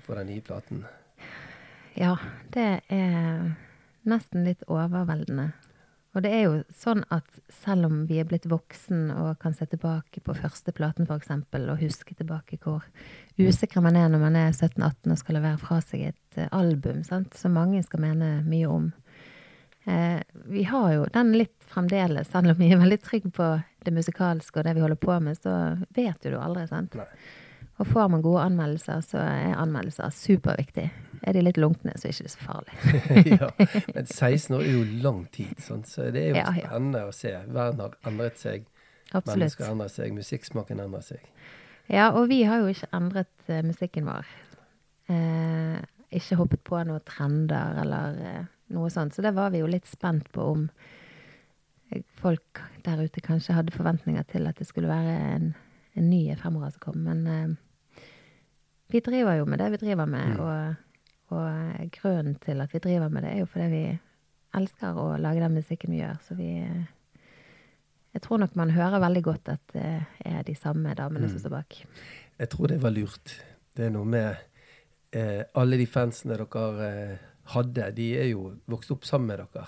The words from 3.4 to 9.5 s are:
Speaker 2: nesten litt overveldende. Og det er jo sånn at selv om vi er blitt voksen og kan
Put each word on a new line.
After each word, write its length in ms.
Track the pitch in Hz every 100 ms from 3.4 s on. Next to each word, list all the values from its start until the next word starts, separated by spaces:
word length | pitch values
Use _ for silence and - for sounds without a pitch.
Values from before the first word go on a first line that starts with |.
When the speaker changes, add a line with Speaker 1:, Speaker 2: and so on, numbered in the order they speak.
| 170 160 - - _ _
Speaker 2:
nesten 400 | 220 226 - 175
litt 180 | 175 180 -
overveldende. 840 | 160 170 180 175 156 - 139 147 - _ _ _ _ _
Og 80 | 190
det 80 | 202
er 100 | 220
jo 180 | 196 156 -
sånn 320 | - 240 208 -
at 140 | 170 - - -
selv 340 | - 202 190
om 220 | 165 156 160
vi 120 | 160
er 40 |
blitt 220 | 160 170 165
voksen 600 | 165 - - - 170 156
og 240 | - 160 156
kan 140 | 165